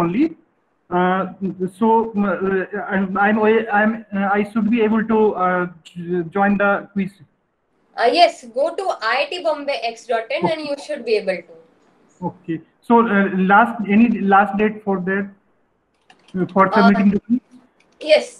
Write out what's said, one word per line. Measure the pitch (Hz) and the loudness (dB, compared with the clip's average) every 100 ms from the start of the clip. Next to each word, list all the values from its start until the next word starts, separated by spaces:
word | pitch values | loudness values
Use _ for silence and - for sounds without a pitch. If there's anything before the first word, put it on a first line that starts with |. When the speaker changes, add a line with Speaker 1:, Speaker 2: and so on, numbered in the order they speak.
Speaker 1:
only. | 170 202 330 - _ _ _ _ - 180 | 0 0 -2 -4 _ _ _ _ -4 0
Uh, | 180 190 190 - 190 180 185 - | 0 0 -4 -6 -8 -6 -8 -2
so, | 226 226 226 202 | 2 2 0 -2
uh, | 202 170 190 190 180 202 170 196 | -2 -2 -2 -2 -4 -8 -6 -4
I'm, | 190 190 | -2 0
I'm, | 202 220 214 226 226 208 | 2 2 4 2 2 0
I'm, | 220 226 - 202 | 0 -2 -6 -4
uh, | 196 208 | -2 -2
I | 208 | -2
should | 233 202 | -2 0
be | 240 214 | 2 2
able | 226 220 | 0 0
to, | 220 214 185 180 | 2 2 0 0
uh, | 180 180 - | 0 -4 -8
j-, | - 175 170 180 165 196 | -20 -12 -6 -4 -2 0
join | 202 202 | 0 2
the | 202 202 - | 0 0 -4
quiz. | 196 185 - - _ _ _ _ _ _ - | -6 -6 -8 -20 _ _ _ _ _ _ -2
Speaker 2:
Uh, | 240 | 0
yes, | 311 339 - 233 | 4 4 2 -10
go | 233 320 - | -4 -4 -4
to | 381 - | -6 -4
I | 220 254 | -4 -2
I | 285 | -4
T | 359 | -4
Bombay | 320 294 285 269 226 | -4 -4 -4 -6 -6
X | 226 - | -8 -6
dot | 226 220 294 | -6 -4 -4
in | 339 | -4
and | 320 | -4
you | 294 285 - | -6 -10 -10
should | 294 | -10
be | 240 208 | -4 -2
able | 190 180 - | -2 -8 -10
to. | - _ _ _ _ _ - 175 | -20 _ _ _ _ _ -12 -12
Speaker 1:
Okay. | - - 160 - _ | -10 -10 -10 -12 _
So, | - 233 | 2 2
uh, | 220 196 196 190 185 | 4 2 0 0 4
last, | 202 226 - 196 | 4 4 0 0
any | 208 240 196 196 | 2 4 2 2
last | 196 208 202 | 4 4 0
date | 214 214 | -2 -2
for | 202 185 180 | -4 -4 -2
that, | 196 202 - _ _ _ _ _ _ _ _ _ 185 | -4 -6 -12 _ _ _ _ _ _ _ _ _ -6
uh, | 175 | 0
for | 196 190 | 2 4
Speaker 2:
Uh, | |
Speaker 1:
submitting | 214 202 196 196 | 6 4 6 4
the | 196 | 2
quiz? | - 247 - - _ _ _ - | 0 -4 -4 -20 _ _ _ -6
Speaker 2:
Yes, | 302 302 - | 2 2 2